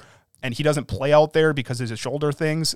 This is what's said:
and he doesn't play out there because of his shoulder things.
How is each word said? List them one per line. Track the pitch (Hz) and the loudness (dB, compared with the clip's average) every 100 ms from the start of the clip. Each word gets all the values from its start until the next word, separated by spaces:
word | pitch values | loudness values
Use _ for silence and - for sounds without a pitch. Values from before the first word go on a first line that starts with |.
| - _ _ _ | -10 _ _ _
and | 131 | -8
he | 117 | -2
doesn't | 151 143 - | 0 0 -4
play | - 135 | -4 4
out | 151 151 | 6 6
there | 160 156 | 4 2
because | 139 123 120 | 0 -4 -6
of | 117 | -6
his | 110 | -6
shoulder | 123 143 147 | -6 -4 -4
things. | 139 156 160 151 | -2 -2 -2 -4